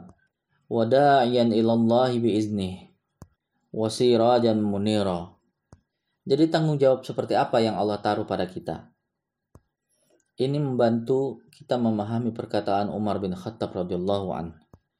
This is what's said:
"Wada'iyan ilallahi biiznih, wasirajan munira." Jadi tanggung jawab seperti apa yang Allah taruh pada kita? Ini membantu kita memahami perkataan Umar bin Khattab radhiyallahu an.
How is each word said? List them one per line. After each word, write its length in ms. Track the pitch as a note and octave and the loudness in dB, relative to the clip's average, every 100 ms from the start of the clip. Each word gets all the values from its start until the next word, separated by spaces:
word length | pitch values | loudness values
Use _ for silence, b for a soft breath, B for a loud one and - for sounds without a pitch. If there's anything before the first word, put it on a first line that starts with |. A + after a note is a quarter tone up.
| - _ _ _ _ _ _ | -10 _ _ _ _ _ _
"Wada'iyan 800 | A#2 A2+ C3 C#3+ C#3 A#2+ B2 A#2 | -2 2 4 4 4 4 2 2
ilallahi 640 | A2 A2+ A2+ A2+ A#2+ B2+ A#2+ | 2 2 2 4 2 2 0
biiznih, 720 | A#2 G2+ G#2+ G#2 F#2 F#2 - _ _ _ - _ _ _ _ | 0 0 -2 -4 -6 -8 -16 _ _ _ -20 _ _ _ _
wasirajan 960 | A2 A2 - B2 A#2 A2+ A#2+ A#2 A2 | -4 -4 2 4 4 4 4 4 2
munira." 720 | G#2 G2+ G#2+ G#2+ G2 F2 F2 - _ _ _ - _ _ _ _ - | 0 -2 0 0 0 -4 -8 -18 _ _ _ -20 _ _ _ _ -2
Jadi 240 | C#3 D#3+ | 2 2
tanggung 320 | E3 D#3+ C#3+ | 2 0 2
jawab 240 | C3+ C3 - | 2 2 -2
seperti 320 | A#2 A2+ G#2+ | -8 -2 0
apa 240 | - B2 | 2 2
yang 160 | A2+ F#2 | 0 0
Allah 240 | G#2 G#2 | -2 -2
taruh 240 | G#2+ G#2 - | -2 -2 -2
pada 240 | F#2 F2+ | -4 -4
kita? 400 | F2+ - D#2 - _ _ _ _ _ _ - _ _ _ _ _ _ _ - | -8 -10 -10 -14 _ _ _ _ _ _ -20 _ _ _ _ _ _ _ -6
Ini 160 | C3 D3 | -4 -2
membantu 880 | C#3+ B2 A#2 A#2 A#2 C3 C3+ A2+ _ | -2 2 2 2 0 -2 -2 -6 _
kita 240 | _ - B2 | _ -6 -2
memahami 560 | A2+ A2 G#2 A#2 A#2+ | 0 0 -2 -4 -4
perkataan 560 | A2 A2+ G#2+ G2+ G2 G#2 | -6 -4 -4 -2 -2 -2
Umar 320 | G2 G#2+ F#2+ | -4 -4 -4
bin 160 | G2 F2+ | -4 -6
Khattab 400 | A2 - G#2 G2 | -10 -8 -8 -6
radhiyallahu 560 | F2+ F2+ F#2 G2+ F#2+ | -6 -4 -2 -2 -4
an. 240 | C2+ E2 E2 _ - _ _ | -8 -10 -14 _ -20 _ _